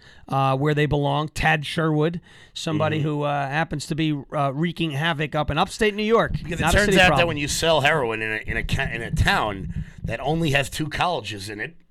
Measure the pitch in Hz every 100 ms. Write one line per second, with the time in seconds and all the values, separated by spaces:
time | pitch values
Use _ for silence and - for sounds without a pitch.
0 | - - - 135 135 135 151 147 143 147
1 | 143 143 151 - 160 156 143 - 160 151
2 | 160 170 - - - - 165 156 156 156
3 | 151 147 147 143 135 147 165 151 - 156
4 | 156 143 - 151 139 135 175 156 160 139
5 | 170 147 156 151 147 147 190 - 214 202
6 | 214 226 156 - - 160 160 196 208 -
7 | 180 151 170 147 143 - 165 156 139 160
8 | 117 110 110 107 110 113 - - 131 117
9 | 110 - 180 190 110 98 - - - -
10 | 87 117 135 165 165 139 135 - 156 -
11 | 170 151 104 104 101 104 131 - -